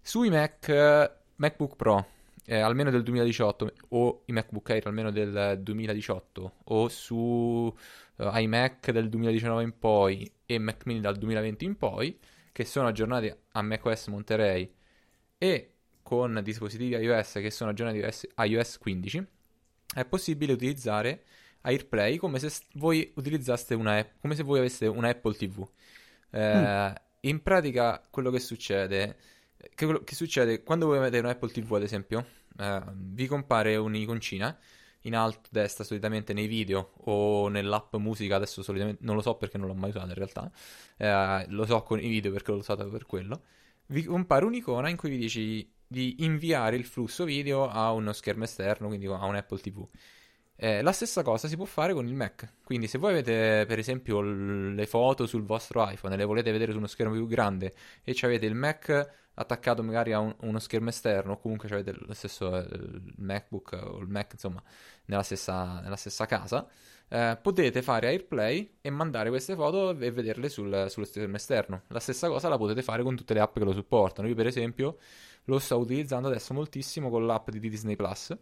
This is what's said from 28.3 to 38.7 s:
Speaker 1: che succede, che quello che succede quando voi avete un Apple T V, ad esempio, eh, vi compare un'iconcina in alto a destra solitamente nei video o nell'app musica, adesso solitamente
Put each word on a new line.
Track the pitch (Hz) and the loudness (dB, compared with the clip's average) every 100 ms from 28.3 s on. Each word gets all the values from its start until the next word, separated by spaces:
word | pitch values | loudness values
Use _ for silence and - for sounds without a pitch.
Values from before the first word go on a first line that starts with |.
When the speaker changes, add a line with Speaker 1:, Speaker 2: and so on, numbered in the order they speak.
Speaker 1:
che | 127 | 0
succede, | 123 117 - 98 95 95 104 - - - _ _ - | -2 -10 -2 0 2 0 0 -4 -20 -20 _ _ -20
che | - 156 | -4 0
quello | 156 | 0
che | - | -2
succede | 139 165 - 117 110 | -8 -2 2 4 2
quando | - 165 156 | 0 2 4
voi | 139 | 4
avete | 131 120 | 4 2
un | 120 | 0
Apple | 123 117 | -2 -4
T | - | -6
V, | 113 | 0
ad | 107 | 0
esempio, | 101 107 98 113 120 - _ - | 0 -4 -4 -4 -6 -16 _ -8
eh, | 101 98 95 | -4 -4 -6
vi | 98 95 98 131 | -12 -10 -6 -2
compare | 143 135 117 107 107 | -2 2 2 4 2
un'iconcina | 110 107 107 117 - 95 110 160 - - - _ 117 | 0 -2 -2 -4 -4 -4 -4 -6 -20 -20 -20 _ -4
in | |
alto | 113 113 110 | 0 0 -2
a | - | -4
destra | 110 101 - | 0 0 -2
solitamente | 104 107 107 110 104 | -6 -4 -2 -2 -2
nei | 101 107 | -2 -2
video | 113 101 98 95 - | -2 0 -2 -2 -8
o | - 104 104 104 101 | 0 2 4 4 2
nell'app | 104 101 104 - 110 | 0 0 -2 -2 -4
musica, | 104 107 101 98 | -2 -2 0 2
adesso | 101 - | 0 -6
solitamente | 95 | -4